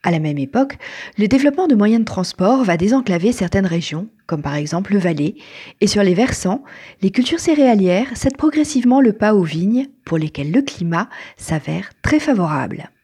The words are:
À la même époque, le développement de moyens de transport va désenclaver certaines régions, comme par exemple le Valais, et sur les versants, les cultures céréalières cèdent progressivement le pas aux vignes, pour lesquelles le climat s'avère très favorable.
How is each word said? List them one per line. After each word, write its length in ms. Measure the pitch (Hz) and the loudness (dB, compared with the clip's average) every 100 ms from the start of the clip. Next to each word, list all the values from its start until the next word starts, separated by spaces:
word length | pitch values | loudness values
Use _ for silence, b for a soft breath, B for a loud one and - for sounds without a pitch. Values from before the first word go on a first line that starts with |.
À 80 | - | 0
la 80 | 165 | -2
même 180 | 156 147 | -2 -4
époque, 400 | 135 247 269 - B B B - | -4 -2 -2 -4 B B B -2
le 100 | 208 | 0
développement 400 | 262 285 285 370 | 2 2 2 2
de 80 | 233 | 4
moyens 240 | 208 226 | 4 2
de 60 | 220 | 0
transport 580 | - 180 - 190 262 | -4 -6 -2 2 2
va 140 | 226 170 | 2 0
désenclaver 560 | 190 262 247 175 190 | 2 0 0 0 0
certaines 320 | 240 180 196 190 | 0 -2 0 0
régions, 420 | 165 - 151 214 _ - | -2 -4 -8 -10 _ -8
comme 160 | 156 | -6
par 140 | 143 147 | -4 -6
exemple 380 | 147 170 196 | -4 -6 0
le 60 | 202 | 0
Valais, 360 | 180 156 147 - B B B B | 0 0 -4 -6 B B B B
et 60 | 208 | 0
sur 140 | 208 | 2
les 120 | 202 | 2
versants, 500 | 180 254 - 185 240 B B B B | 4 2 0 -4 -4 B B B B
les 100 | 190 | -2
cultures 300 | 196 254 330 | 0 0 0
céréalières 760 | - 302 262 214 185 180 269 240 | 0 4 4 4 4 2 -2 -2
cèdent 220 | 269 277 | -2 0
progressivement 640 | 311 311 294 262 240 262 | 0 0 0 2 4 4
le 100 | 254 | 4
pas 220 | 202 208 | 4 2
aux 100 | 208 | 2
vignes, 460 | 170 156 190 240 277 _ - | 2 0 0 0 -2 _ -4
pour 120 | 165 | -4
lesquelles 360 | 156 - 143 | -2 -4 0
le 80 | 202 | 0
climat 480 | 277 - 170 165 226 B B B | 0 -6 -2 -2 -4 B B B
s'avère 540 | - 160 - 160 196 _ | -6 -6 -4 -8 -8 _
très 200 | - 302 | 0 0
favorable. 680 | 302 240 170 147 123 - - _ | 2 0 0 -2 -4 -8 -14 _